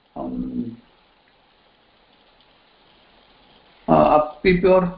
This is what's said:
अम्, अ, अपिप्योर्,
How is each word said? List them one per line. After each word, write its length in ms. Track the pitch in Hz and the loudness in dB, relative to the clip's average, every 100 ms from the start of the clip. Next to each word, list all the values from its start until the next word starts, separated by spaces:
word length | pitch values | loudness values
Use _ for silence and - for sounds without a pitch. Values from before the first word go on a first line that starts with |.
| _ - | _ -14
अम्, 460 | 65 64 64 62 117 - _ _ _ _ _ _ _ _ _ _ _ _ _ _ _ _ _ _ _ _ _ _ _ _ _ _ _ _ _ _ - | -10 -10 -8 -10 -10 -14 _ _ _ _ _ _ _ _ _ _ _ _ _ _ _ _ _ _ _ _ _ _ _ _ _ _ _ _ _ _ 0
अ, 40 | |
अपिप्योर्, 920 | 156 151 151 151 - 190 180 190 185 180 | 2 4 2 0 -4 -2 2 2 2 0